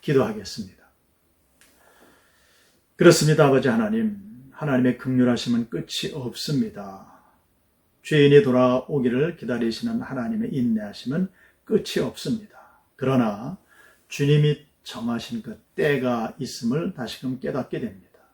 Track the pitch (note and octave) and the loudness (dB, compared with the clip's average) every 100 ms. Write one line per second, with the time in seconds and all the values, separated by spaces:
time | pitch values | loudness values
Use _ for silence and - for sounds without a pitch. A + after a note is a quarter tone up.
0 | - C3+ A#2+ G#2+ F#2+ - F#2+ - _ _ | 2 2 2 -4 -12 -12 -14 -14 _ _
1 | _ _ _ _ _ _ _ _ _ _ | _ _ _ _ _ _ _ _ _ _
2 | _ _ _ _ _ _ _ _ _ _ | _ _ _ _ _ _ _ _ _ _
3 | E3+ D#3+ D3+ D3+ C#3+ C3+ B2+ A2+ G#2+ A2 | 8 8 4 6 6 6 4 2 2 0
4 | A2 G2+ - A#2+ C3+ - D3+ B2+ B2+ B2 | -2 -4 -14 -20 -20 -10 -2 2 2 0
5 | C3 B2+ B2 A#2 A#2+ A#2 A#2 D#3+ - - | -2 2 2 2 0 -2 -2 -8 -8 -8
6 | G3 D3+ A#2+ - - C#3+ A2 G2+ G2 F#2+ | -8 -8 -10 -10 -4 -2 -2 -6 -16 -16
7 | - - _ _ _ _ _ _ _ _ | -20 -20 _ _ _ _ _ _ _ _
8 | - D3+ C#3+ C#3+ B2+ B2+ B2+ B2 - D3+ | -2 4 8 8 8 4 4 2 -2 -2
9 | B2 B2 D#3+ - A#2 A#2+ A#2 A2+ A#2+ A#2 | 0 0 -2 -4 -6 -2 -2 -4 -4 -6
10 | B2+ C3+ A#2 A2 A2+ C3+ A#2+ A2 G#2 G2+ | -6 -8 -6 -4 -4 -2 0 0 -4 -12
11 | A#2 D3+ F#3+ _ _ _ _ G3+ - - | -6 -4 -4 _ _ _ _ -2 0 -4
12 | C3 - - A2 - - - _ _ _ | -4 -6 -6 -6 -6 -20 -20 _ _ _
13 | B2+ C3 A2+ G2+ B2+ F#3+ _ _ - _ | 0 2 0 -2 -12 -14 _ _ -20 _
14 | _ - C#3+ D3 D3 D3 _ _ - A#2 | _ -4 2 4 2 0 _ _ -16 -8
15 | A#2 A#2 - A#2 A2 G#2 _ - D#3 C#3 | -6 -6 -6 -10 -10 -16 _ -4 0 0
16 | B2 A#2+ A2+ - B2 - A#2 C3+ E3+ F#3 | 0 -2 -4 -8 -10 -6 -4 -2 -4 -8
17 | A2+ - B2+ B2+ - C#3 B2+ D3+ A#2+ F#2 | -10 -8 -8 -8 -6 -6 -6 -8 -8 -12
18 | _ _ _ | _ _ _